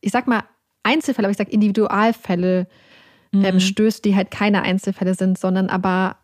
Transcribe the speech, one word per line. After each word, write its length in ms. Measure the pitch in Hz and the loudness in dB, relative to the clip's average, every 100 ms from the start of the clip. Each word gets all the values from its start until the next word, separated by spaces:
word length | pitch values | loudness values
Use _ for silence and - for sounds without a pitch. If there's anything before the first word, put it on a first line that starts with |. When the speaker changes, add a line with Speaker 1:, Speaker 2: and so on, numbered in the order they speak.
Speaker 1:
ich 100 | 214 | 0
sag 140 | 240 254 | -2 0
mal 160 | 220 - _ _ _ | -2 -4 _ _ _
Einzelfälle, 440 | 208 294 311 254 196 | 0 0 0 -2 -2
aber 40 | |
ich 60 | 202 | -2
sag 120 | 202 | -2
Individualfälle, 1160 | 214 208 196 214 196 220 233 - 180 180 185 180 _ _ - _ _ _ | 0 2 2 0 2 0 0 -4 -2 0 0 -2 _ _ -20 _ _ _
ähm, 220 | 196 196 | 0 2
Speaker 2:
Mhm. 60 | 185 | 2
Speaker 1:
stößt, 440 | 190 196 214 214 | 0 2 0 0
die 100 | 208 | 0
halt 160 | 196 196 | 0 0
keine 300 | - 208 202 | -2 0 0
Einzelfälle 540 | - 185 - 196 185 | 0 -2 -2 -4 -2
sind, 240 | 185 190 185 | 0 0 0
sondern 320 | 185 185 190 | 0 0 0
aber 460 | 185 190 185 190 - | -2 -2 0 -2 -6